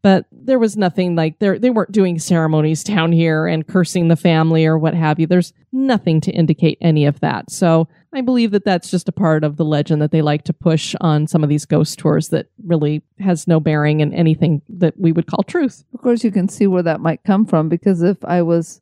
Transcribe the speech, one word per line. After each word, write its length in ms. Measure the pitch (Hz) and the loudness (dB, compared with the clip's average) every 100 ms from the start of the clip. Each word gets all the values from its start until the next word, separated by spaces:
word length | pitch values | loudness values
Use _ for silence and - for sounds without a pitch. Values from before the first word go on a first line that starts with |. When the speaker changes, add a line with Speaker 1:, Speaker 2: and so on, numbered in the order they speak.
Speaker 1:
but 240 | 202 190 - | 2 2 0
there 280 | - - 262 | -12 -2 0
was 180 | 226 208 | 0 0
nothing 400 | 185 180 180 170 | -2 0 -2 0
like, 220 | 160 156 | -2 0
there, 200 | 202 190 | 0 2
they 120 | 240 | 2
weren't 220 | 226 - | 2 0
doing 260 | 208 190 165 | 2 2 0
ceremonies 640 | - 170 160 156 156 160 | 0 0 2 2 2 -2
down 260 | - 202 165 | -2 0 2
here 340 | 165 165 156 165 | 2 2 0 -2
and 200 | 160 160 | -4 -2
cursing 420 | 185 170 185 165 | 0 0 0 0
the 80 | 165 | 2
family 500 | 180 160 160 160 160 | 2 2 2 2 2
or 100 | 160 | 2
what 140 | 156 | 0
have 240 | 170 160 151 | 0 -2 0
you. 80 | 160 | 0
There's 280 | 180 175 _ _ | 0 0 _ _
nothing 480 | 262 269 226 - 160 | -4 0 0 0 0
to 80 | 160 | 0
indicate 440 | - 160 160 160 - | 0 0 2 0 0
any 240 | 170 156 143 | 0 2 0
of 140 | 147 | 0
that. 300 | - 107 - | -4 -4 -8
So 360 | - 180 165 165 _ _ | -2 2 2 0 _ _
I 100 | 285 | -6
believe 280 | 247 247 226 | -2 0 0
that 120 | 202 | -2
that's 260 | 202 180 - | -2 -4 -2
just 180 | 180 - | -6 -6
a 40 | |
part 320 | - 180 156 | -2 0 0
of 120 | 151 147 | -2 -2
the 80 | |
legend 380 | 156 147 147 156 | -2 0 0 0
that 80 | 151 | 0
they 120 | 160 | 0
like 200 | 151 147 | 0 -2
to 80 | - | -4
push 440 | 160 170 160 - - | -4 0 -2 -4 -4
on 260 | 170 151 151 | 0 0 0
some 160 | 170 | -2
of 40 | 151 | 0
these 140 | 151 - | -2 0
ghost 320 | 151 151 - | 0 0 -2
tours 320 | 165 156 160 | -2 0 -2
that 180 | - - _ | -6 -6 _
really 380 | 180 165 147 151 - _ | -4 -2 0 -4 -8 _
has 260 | 196 175 - | -4 -2 0
no 140 | 160 | 0
bearing 400 | 156 151 147 151 | 2 0 0 0
in 120 | 147 | 0
anything 480 | 165 165 156 170 147 - | 0 0 2 0 -2 -4
that 300 | 180 175 - | -2 -2 0
we 140 | 170 | 0
would 140 | 160 170 | 0 -2
call 160 | - | -4
truth. 400 | 202 349 269 - _ | -4 -2 -4 -6 _
Speaker 2:
Of 60 | - | -6
course, 240 | 247 233 | -2 0
you 80 | 226 | 0
can 160 | 190 185 | -2 -4
see 180 | - 202 | 0 0
where 160 | 185 | 0
that 180 | 170 156 | 0 -2
might 220 | 165 160 | -4 -4
come 220 | - 196 | -2 0
from, 240 | 220 170 156 | 2 0 0
because 340 | 170 202 180 | -2 -2 0
if 220 | 170 196 | 0 -2
I 180 | - 180 | -4 -2
was 380 | 170 170 165 - | 0 -2 -4 -14